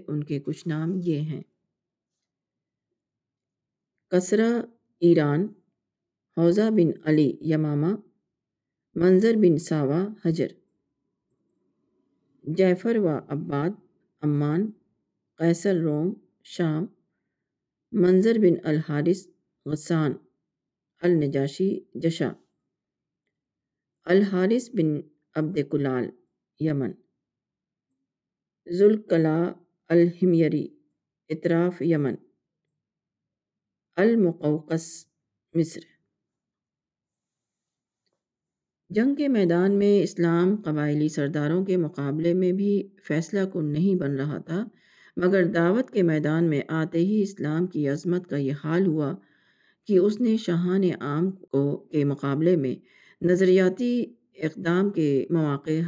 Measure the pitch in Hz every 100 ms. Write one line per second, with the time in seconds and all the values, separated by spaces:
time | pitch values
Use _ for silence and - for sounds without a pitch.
0 | - 151 147 143 - 156 175 156 165 190
1 | 175 151 156 139 - _ _ _ _ _
2 | _ _ _ _ _ _ _ _ _ _
3 | _ _ _ _ _ _ _ _ _ _
4 | - 180 185 247 226 240 - _ _ -
5 | 170 165 147 147 214 - _ _ _ _
6 | _ _ _ - 170 190 220 214 165 -
7 | 156 151 143 - 156 156 151 147 160 214
8 | - _ _ _ _ _ _ _ _ -
9 | 175 185 220 220 190 156 - 156 139 156
10 | 202 214 170 160 127 - _ _ _ _
11 | _ _ _ _ _ _ _ _ _ _
12 | _ _ _ _ 135 170 190 180 233 233
13 | 190 143 - 143 170 143 160 214 _ _
14 | _ _ 151 143 147 160 214 - _ _
15 | _ _ _ - 165 170 202 185 165 147
16 | 170 - _ _ - - 165 156 202 _
17 | _ _ _ _ _ _ _ _ _ 220
18 | 180 185 220 226 190 170 - 151 160 147
19 | 151 185 - _ _ _ 139 151 - 165
20 | 151 - _ _ _ _ _ _ _ _
21 | 175 170 143 139 139 - 196 - - -
22 | 165 165 147 - _ _ _ _ _ _
23 | _ _ _ _ _ _ _ _ _ _
24 | - 185 202 185 190 233 247 214 160 147
25 | - _ _ 156 156 185 143 151 139 127
26 | 113 - _ _ _ - 156 143 120 -
27 | _ _ _ _ _ _ _ _ _ _
28 | _ _ _ _ _ _ - 175 202 220
29 | - 165 160 156 175 - _ _ - 170
30 | 175 175 185 165 156 151 - - _ _
31 | _ _ - 156 170 165 175 175 160 160
32 | 139 - _ _ _ _ _ _ _ _
33 | _ _ _ _ _ _ _ _ _ -
34 | 208 233 180 170 151 151 156 160 - -
35 | - _ _ _ _ 165 160 - - _
36 | _ _ _ _ _ _ _ _ _ _
37 | _ _ _ _ _ _ _ _ _ _
38 | _ _ _ _ _ _ _ _ - 196
39 | 254 285 285 240 180 170 190 202 202 202
40 | 170 - 170 170 180 208 - 151 147 147
41 | 156 156 143 151 147 175 196 185 156 -
42 | 143 151 170 185 185 185 202 202 - _
43 | - 156 165 202 190 185 151 147 190 185
44 | 139 139 143 107 - 170 233 - _ _
45 | - - 180 196 175 170 170 214 254 233
46 | 175 156 147 160 170 147 - 160 156 165
47 | 180 214 196 196 147 160 180 165 143 147
48 | 175 175 180 143 135 143 156 170 190 156
49 | 143 190 _ _ _ _ _ _ - 190
50 | 202 214 247 220 202 170 180 190 185 -
51 | 139 147 190 190 - 135 143 147 - 151
52 | 143 139 139 139 165 175 131 - _ _
53 | _ - 170 180 190 185 185 185 247 240
54 | - - _ - 156 - 170 175 202 202
55 | 151 139 - 170 156 139 156 156